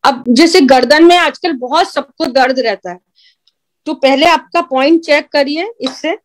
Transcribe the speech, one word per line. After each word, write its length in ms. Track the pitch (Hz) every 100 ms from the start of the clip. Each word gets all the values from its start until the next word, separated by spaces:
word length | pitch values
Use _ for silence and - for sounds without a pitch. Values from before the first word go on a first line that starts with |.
अब 200 | - 254 -
जैसे 320 | 240 330 359
गर्दन 400 | 269 262 247 302 339
में 120 | 349
आजकल 360 | 320 - 359
बहुत 380 | 269 240 302 359
सबको 340 | - - _ 320
दर्द 320 | 247 254 262
रहता 320 | 233 196 185
है, 80 | 180 _ _ _ _ _ _ _ _ -
तो 60 | 262
पहले 300 | 277 269 320
आपका 360 | 320 - 339
point 380 | 339 262 277 330
check 240 | 330 294 302
करिए 440 | 294 277 302 392 466
इससे। 340 | 254 - 302 403